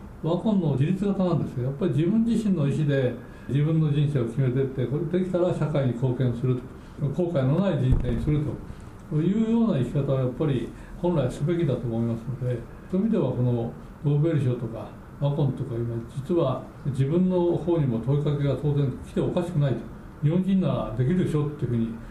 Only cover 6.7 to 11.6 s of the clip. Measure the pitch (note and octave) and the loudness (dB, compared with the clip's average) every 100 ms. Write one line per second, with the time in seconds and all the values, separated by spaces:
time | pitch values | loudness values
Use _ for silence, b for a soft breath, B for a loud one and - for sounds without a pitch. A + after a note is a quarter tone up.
6.7 | B B B C#3 - F3 D#3 C3 E3 G3 | B B B -4 0 0 2 2 2 2
7.7 | D3 B2+ B2 B2 A2+ C3+ D3 D3+ - - | 2 4 2 2 0 0 0 0 -6 -10
8.7 | B B B - D3+ F3 G#3+ A3 A#3 G#3+ | B B B -4 0 2 2 2 4 4
9.7 | C#3+ A#2 D3 C#3 C3 B2 - D3+ A#2+ - | 2 0 0 0 0 0 0 0 0 -4
10.7 | B B - F3 D#3+ B2 - D3 E3+ | B B -4 0 2 0 0 -2 0